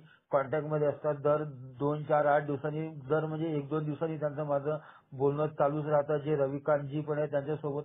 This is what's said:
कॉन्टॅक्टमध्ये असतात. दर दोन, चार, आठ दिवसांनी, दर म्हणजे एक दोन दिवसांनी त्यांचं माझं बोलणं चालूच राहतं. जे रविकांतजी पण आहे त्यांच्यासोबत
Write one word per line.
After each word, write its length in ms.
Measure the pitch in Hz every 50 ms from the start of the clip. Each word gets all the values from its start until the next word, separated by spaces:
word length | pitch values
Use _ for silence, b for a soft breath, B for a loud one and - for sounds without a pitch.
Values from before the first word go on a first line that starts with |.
| b b b b b b
कॉन्टॅक्टमध्ये 580 | 147 139 135 127 147 156 147 151 156 151 147 143
असतात. 260 | 139 - - 151 147
दर 280 | 139 135 147 147 151 151 151 135 123 127 131 127 127
दोन, 240 | 139 143 151 151 151
चार, 240 | 151 151 147 147
आठ 200 | 147 143 151 151
दिवसांनी, 420 | 143 143 135 147 151 147 156 160 160 160 143 127 127
दर 180 | 151 156 156
म्हणजे 260 | 156 156 156 165 170 151
एक 120 | 147 139 135
दोन 160 | 151 156 156
दिवसांनी 320 | 151 143 143 170 160 160
त्यांचं 300 | 151 151 147 135 147 151
माझं 300 | 143 143 139 135 151 151 151 B B B B B B 143
बोलणं 340 | 127 139 143 143 147 151 147 151 -
चालूच 280 | 151 143 147 151 143
राहतं. 300 | 151 151 147 143 156 151
जे 200 | 147 139 151 156
रविकांतजी 640 | 139 139 135 143 143 - 156 151 143 143 135 139 151
पण 180 | 143 147 151 147
आहे 80 | 151
त्यांच्यासोबत 560 | 147 139 143 135 143 156 147 156 147 151 147